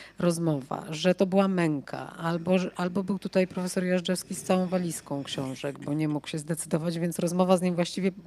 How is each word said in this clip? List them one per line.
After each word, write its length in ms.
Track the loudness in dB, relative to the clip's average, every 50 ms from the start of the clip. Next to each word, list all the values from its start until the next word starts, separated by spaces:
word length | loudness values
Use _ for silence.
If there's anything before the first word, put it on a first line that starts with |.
| -18 -20 -6 0
rozmowa, 640 | 0 2 2 2 2 0 0 0 -2 -4 -8 -8 -6 -8
że 260 | -8 0 2 2 4
to 100 | 4 2
była 220 | 4 4 4 4 4
męka, 640 | 2 2 2 2 2 0 -4 -6 -10 -10 -10 -10 -12 -6
albo, 420 | -4 -2 -2 -2 2 2 2 2
że, 120 | 2 0 -4
albo 280 | -4 -4 -2 -2 -2 -2
był 160 | -2 -4 -4
tutaj 280 | -4 0 2 2 2 2
profesor 360 | 0 -4 -4 -2 -2 -2 0
Jażdżewski 520 | 2 2 0 2 0 -2 -2 -4 -8 -10
z 80 | -10 0
całą 220 | 2 2 2 2 2
walizką 560 | 0 0 0 0 -4 -6 -8 -6 -6 -6 -6
książek, 560 | -6 -6 -4 -4 -4 -6 -6 -6 -6 -6 -6
bo 140 | -6 -4 -2
nie 140 | 0 0 0
mógł 200 | 0 -2 -4 -4
się 120 | -8 -8
zdecydować, 600 | -4 -4 -6 -6 -2 -2 -2 0 0 -2 -2 0
więc 200 | -2 -2 0 0
rozmowa 380 | 0 0 2 2 6 6 6 4
z 40 |
nim 140 | 4 2 2
właściwie 360 | 2 0 -2 -2 -2 -2 -2 -2 -4 -16